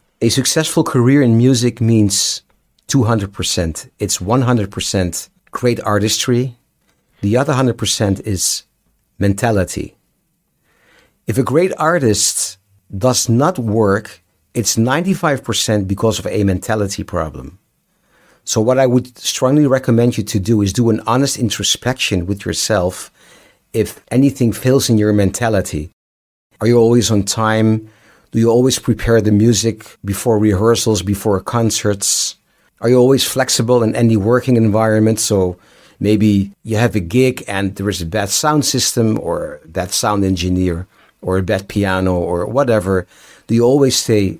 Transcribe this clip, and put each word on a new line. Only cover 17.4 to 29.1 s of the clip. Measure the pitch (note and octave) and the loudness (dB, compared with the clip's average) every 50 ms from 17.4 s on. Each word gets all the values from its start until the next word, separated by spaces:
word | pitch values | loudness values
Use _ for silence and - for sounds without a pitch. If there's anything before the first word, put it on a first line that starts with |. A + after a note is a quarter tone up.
| C2 C#2+ F2+ - _ _ _ _ _ _ _ _ _ _ _ _ _ _ _ _ _ | -14 -16 -18 -20 _ _ _ _ _ _ _ _ _ _ _ _ _ _ _ _ _
So | - - A#2 | -4 -2 0
what | A2 B2 B2+ C3+ | 2 2 2 2
I | C3+ | 2
would | B2+ B2 B2+ B2 - - | 4 2 0 0 -2 -8
strongly | - - - - - C3 B2+ C#3+ D3+ D3+ | -10 -8 -8 -4 -2 0 2 4 4 4
recommend | C3 C3+ B2+ - - A#2 A#2 A#2+ B2 A#2 A2+ | 4 2 0 2 2 2 4 2 2 0 -2
you | G2+ | -4
to | - - G2+ | -2 -4 -2
do | F#2 A2 A#2 G#2 | 0 0 2 2
is | G2+ F#2+ - | 2 0 0
do | B2+ A#2 A#2 | 0 0 2
an | G#2+ - - | 0 0 0
honest | A2+ A#2 C3 C#3 C3+ - G#2 | 0 0 0 0 -2 -2 -2
introspection | B2 G#2+ - - G2 - - - - B2 C3 - - - G2+ F2+ E2+ | -4 -4 -2 -2 -2 -2 -2 -2 -2 -4 -4 -4 -2 -2 -2 -2 -2
with | F#2 G2+ G2+ - | -2 -6 -6 -6
yourself | F#2+ F2 - - - A2 F#2+ F2 F#2 - - - - _ _ _ - - - _ _ _ _ _ _ | -6 -6 -4 -2 0 0 0 0 -2 -4 -6 -12 -18 _ _ _ -20 -20 -20 _ _ _ _ _ _
if | - A2+ G#2 - - - _ - | -2 -2 -2 -2 -6 -12 _ -2
anything | A#2+ B2+ C#3 C3+ - - B2 A2 | 2 2 2 2 2 0 0 0
fails | G2+ - - B2+ C3 C#3 - - | 0 0 2 2 2 2 2 2
in | A2+ | 2
your | G#2 G#2 G#2+ | 2 4 2
mentality. | G#2+ G#2 G2 F#2+ - - A#2 A2+ G#2+ F#2+ F2+ - - D2+ D#2+ - - _ _ _ _ _ _ _ _ _ _ _ _ - | 2 2 2 0 0 -2 -2 0 0 0 -2 -4 -6 -8 -8 -10 -14 _ _ _ _ _ _ _ _ _ _ _ _ -2
Are | A2 | 2
you | A#2 A#2+ A#2+ | 4 4 6
always | A2+ A2+ A#2+ B2 G2 A2 | 6 6 4 4 4 2
on | A2 G2+ F#2+ | 0 0 0
time? | - - A2+ A2 A2 A2 A2 A2 A2 A2 A2 A2 - _ _ _ _ _ _ _ _ | -2 -2 -2 0 0 2 2 2 2 2 0 -4 -8 _ _ _ _ _ _ _ _
Do | - A2+ | -2 0
you | A2+ A2+ | 2 4
always | A2+ B2 B2+ C3+ B2+ - | 4 4 2 2 0 -2
prepare | - - A2 - - A#2 | -2 -2 -2 -2 0 2